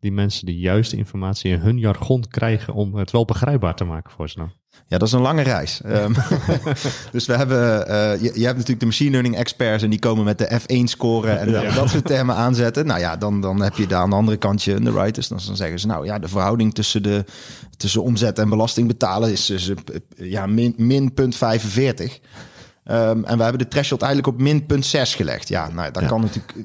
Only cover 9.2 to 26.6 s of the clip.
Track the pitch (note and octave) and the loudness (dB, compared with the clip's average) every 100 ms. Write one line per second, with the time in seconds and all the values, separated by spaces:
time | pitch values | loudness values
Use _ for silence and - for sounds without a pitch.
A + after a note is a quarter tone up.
9.2 | B2 G#2 A#2+ - A#2 G#2+ G#2+ G#2+ A#2+ A2 | 2 0 -2 -2 0 2 2 2 2 2
10.2 | G#2 G2 A2 A2+ - B2+ A#2+ - A#2 A2+ | 2 0 0 -2 0 2 2 0 0 2
11.2 | A2 G2+ A2 A2 G#2 B2+ C3+ D#3 C3 C3+ | 2 0 2 0 0 0 2 2 2 2
12.2 | B2+ G#2+ B2 A#2+ A#2 C3+ D#3 F2+ F2 E2 | 2 2 2 2 2 0 0 0 -2 -2
13.2 | G#2 G2+ G2 G2 G2 - F#2+ F#2 F#2 G2+ | -2 0 0 0 0 0 0 2 2 2
14.2 | A2 G#2+ G2+ G2+ G2 G2+ A#2 G2+ G2+ A2+ | 2 2 0 0 0 0 2 0 0 -2
15.2 | - F#2 G2 G2 E2+ F2 G#2 E2 D#2+ G#2 | -6 -8 -8 -6 -6 -4 -4 -4 -4 -6
16.2 | E2 G2 G2 A2+ A2 G#2+ G#2 G#2+ G2+ G2+ | -4 0 2 2 2 0 -2 0 0 0
17.2 | G2 - - - - - G2+ A2+ B2 A2 | -2 -10 -20 -20 -18 -6 -2 0 2 2
18.2 | A#2 G2 G#2+ G#2+ A2+ - A#2 A2+ G#2+ G2 | 2 2 2 2 2 2 0 2 0 0
19.2 | A2+ F#2+ - F#2+ F2+ F#2+ - - - - | 0 0 -2 -2 -4 -6 -8 -12 -14 -14
20.2 | F2+ G2 G2 A2 A#2+ A2+ A#2 C#3 C3+ C3+ | -8 -4 0 2 2 2 2 2 2 0
21.2 | C3 - A#2 A2+ G#2 G#2+ C3+ - G#2+ - | 0 0 0 0 0 0 0 0 -6 -10
22.2 | _ - - - - _ - A#2 A2+ A2+ | _ -20 -20 -20 -20 _ -2 0 2 2
23.2 | - A#2 A2+ B2+ B2 C#3+ C3+ B2+ C3 C#3 | 0 2 2 0 0 -2 0 0 0 0
24.2 | C3+ A#2+ C#3 D3+ D3+ C#3+ - D3+ B2 - | 0 2 2 2 2 0 0 0 0 -2
25.2 | D#2 A1 - F2 D2+ E2+ D2+ - - A2+ | -2 -4 -4 -4 -4 -6 -6 -2 0 2
26.2 | A2 - - - | 0 -2 -10 -14